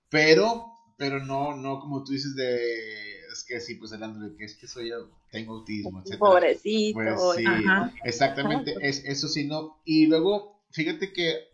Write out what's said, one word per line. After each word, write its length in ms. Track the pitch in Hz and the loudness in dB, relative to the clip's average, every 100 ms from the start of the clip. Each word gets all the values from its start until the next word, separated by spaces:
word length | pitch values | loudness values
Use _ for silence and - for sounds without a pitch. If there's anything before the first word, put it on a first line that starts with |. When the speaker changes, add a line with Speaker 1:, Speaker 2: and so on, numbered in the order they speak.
| _ | _
Speaker 1:
Pero, 600 | 151 156 160 220 233 - - _ - | 4 8 8 6 0 -8 -20 _ -8
pero 260 | 139 139 135 | -4 -4 -4
no, 300 | 139 147 139 | -4 -4 -4
no 240 | 135 139 | -6 -8
como 240 | 147 135 | -6 -8
tú 100 | 135 | -6
dices 220 | 135 139 135 | -6 -6 -4
de, 840 | 127 120 120 113 110 107 104 98 95 | -2 0 -2 -4 -8 -12 -14 -16 -16
es 120 | - - | -16 -10
que 120 | 120 | -10
sí, 160 | 120 101 | -10 -14
pues, 160 | 107 | -14
el 120 | 107 | -12
Andrew, 320 | 110 107 104 - | -12 -12 -14 -14
que 80 | 104 | -18
es 100 | - | -18
que 120 | 120 | -18
soy 220 | 127 117 | -12 -10
yo, 200 | 117 - _ _ | -10 -14 _ _
tengo 240 | 110 110 110 | -12 -12 -12
autismo, 440 | 110 107 101 92 | -10 -8 -8 -12
etcétera. 180 | 135 190 | -10 2
Speaker 2:
Pobrecito. 840 | 202 180 165 - 208 220 214 214 | 6 8 6 2 0 0 0 0
Speaker 1:
Pues 280 | 220 - 180 | -2 2 2
sí, 80 | 170 - | 2 2
Speaker 3:
Ajá. 440 | - 185 190 247 - | 2 4 2 0 -6
Speaker 1:
exactamente, 680 | 123 - 135 143 139 143 139 | -6 0 0 2 -2 -2 -2
Speaker 2:
Ajá. 160 | 156 143 | -2 -2
Speaker 1:
es, 140 | 139 139 | -2 -4
eso 220 | 139 156 | -6 -4
sí, 180 | 151 143 | -4 -4
no. 360 | 156 156 - - | -4 -8 -10 2
Y 220 | 156 156 | 6 8
luego, 560 | 160 185 208 - _ _ | 6 4 2 -2 _ _
fíjate 400 | 156 160 165 190 | -4 -4 -2 -6
que 360 | - 165 120 - | -2 -2 -2 -6